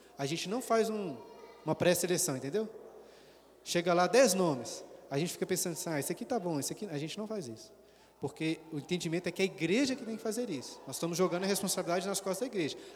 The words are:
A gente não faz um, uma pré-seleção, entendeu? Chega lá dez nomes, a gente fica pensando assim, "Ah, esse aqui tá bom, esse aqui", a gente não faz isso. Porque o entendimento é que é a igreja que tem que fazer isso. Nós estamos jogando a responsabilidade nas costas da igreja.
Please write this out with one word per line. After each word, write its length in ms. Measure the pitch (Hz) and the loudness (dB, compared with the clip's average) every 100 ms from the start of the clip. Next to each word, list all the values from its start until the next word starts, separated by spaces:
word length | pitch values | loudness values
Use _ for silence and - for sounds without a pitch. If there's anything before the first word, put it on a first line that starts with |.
| - - | -20 -6
A 80 | |
gente 240 | 139 165 180 | -2 -2 -2
não 140 | 233 | -4
faz 260 | 247 226 214 | 2 4 4
um, 280 | 214 185 127 - - - - | 0 -4 -6 -12 -18 -20 -8
uma 100 | 143 | -2
pré-seleção, 600 | - 165 175 180 175 - 131 | 4 6 6 4 2 2 0
entendeu? 320 | 139 190 220 - - - - - - - - - | -2 -2 -2 -6 -16 -18 -20 -20 -20 -20 -20 -18
Chega 280 | - 170 175 | -2 0 4
lá 140 | 175 180 | 4 6
dez 280 | 226 254 | 8 8
nomes, 500 | 190 175 131 117 - - - - | 6 4 2 -2 -10 -12 -18 -4
a 80 | 143 | -2
gente 140 | 170 | -2
fica 140 | - 180 | -2 -2
pensando 260 | 180 180 | 0 -2
assim, 180 | 156 170 | -4 -2
"Ah, 80 | 151 | -2
esse 140 | 135 | -2
aqui 120 | 175 | -4
tá 140 | 233 240 | -2 -2
bom, 220 | 180 151 | 0 -2
esse 120 | 131 | -2
aqui", 140 | 160 208 | -6 -6
a 120 | 147 | -6
gente 200 | 151 196 | -6 -6
não 80 | 214 | -6
faz 220 | 214 127 | -6 -6
isso. 240 | 113 - - - - - _ | -10 -16 -20 -20 -20 -20 _
Porque 380 | 139 - 160 160 - | -8 -4 -2 -2 -6
o 60 | 151 | -10
entendimento 480 | 135 180 170 165 175 | -4 -2 0 -2 -2
é 60 | |
que 100 | 170 | 0
é 20 | |
a 20 | 190 | 0
igreja 480 | - 160 214 277 | 0 2 4 4
que 100 | 254 | 0
tem 120 | 220 220 | -4 -6
que 60 | |
fazer 260 | 226 214 247 | -4 -4 -2
isso. 320 | 143 - - - | -4 -8 -12 -12
Nós 100 | 127 | -4
estamos 220 | 170 165 | -2 2
jogando 260 | 185 175 | 2 2
a 20 | 190 | 2
responsabilidade 600 | 196 185 185 170 180 190 | 0 0 -2 0 0 0
nas 140 | 190 | -2
costas 200 | 196 185 | -2 -2
da 60 | 262 | -2
igreja. 320 | 202 143 - - | 0 -2 -2 -12